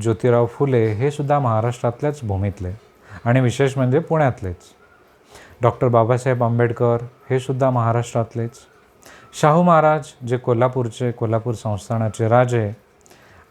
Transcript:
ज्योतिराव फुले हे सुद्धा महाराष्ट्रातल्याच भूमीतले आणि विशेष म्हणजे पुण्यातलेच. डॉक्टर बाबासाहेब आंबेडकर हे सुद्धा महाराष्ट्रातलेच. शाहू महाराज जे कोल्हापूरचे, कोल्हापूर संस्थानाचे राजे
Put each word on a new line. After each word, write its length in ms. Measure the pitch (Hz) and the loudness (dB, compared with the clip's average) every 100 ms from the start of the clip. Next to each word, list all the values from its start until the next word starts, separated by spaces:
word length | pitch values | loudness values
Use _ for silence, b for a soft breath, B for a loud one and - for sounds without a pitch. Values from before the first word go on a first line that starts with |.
ज्योतिराव 440 | 110 107 127 120 120 | -2 0 2 2 2
फुले 400 | - 143 123 110 | 0 0 2 0
हे 240 | 104 139 | 0 -4
सुद्धा 280 | 147 139 143 | -2 -2 0
महाराष्ट्रातल्याच 840 | 127 110 120 120 123 120 147 147 | 0 0 -2 -2 -4 -4 -6 -4
भूमीतले 500 | 110 98 101 92 90 98 _ _ B 95 | -4 -4 -4 -6 -10 -10 _ _ B -8
आणि 160 | 117 131 | 0 2
विशेष 360 | 123 110 139 127 | 2 2 0 0
म्हणजे 220 | 127 135 | 0 0
पुण्यातलेच. 580 | 170 160 139 - 95 87 - _ _ _ _ _ _ B B B | 0 0 0 -2 -8 -10 -14 _ _ _ _ _ _ B B B
डॉक्टर 260 | 120 - 131 | 0 2 2
बाबासाहेब 560 | 117 113 127 131 123 | 4 4 2 0 0
आंबेडकर 540 | 117 117 120 110 120 117 120 _ - | 0 2 0 0 0 0 -4 _ -4
हे 100 | 131 | -4
सुद्धा 300 | 127 127 131 | -2 -2 0
महाराष्ट्रातलेच. 800 | 123 117 117 117 127 110 120 117 - - _ _ _ B B B - | 0 0 0 -2 -4 -4 -6 -8 -10 -20 _ _ _ B B B 0
शाहू 220 | 156 160 | 2 4
महाराज 640 | 180 160 151 156 143 - 120 | 6 4 4 2 -4 -12 -4
जे 100 | 127 | -4
कोल्हापूरचे, 760 | 127 117 127 131 117 - 123 | 0 2 2 0 -4 -4 -6
कोल्हापूर 420 | 117 117 113 120 | -4 -2 -2 -2
संस्थानाचे 760 | 110 110 101 - 113 110 - 113 | -6 -6 -6 -6 -4 -4 -2 2
राजे 440 | 117 123 120 107 110 _ _ b b b b b | 4 4 0 -2 -8 _ _ b b b b b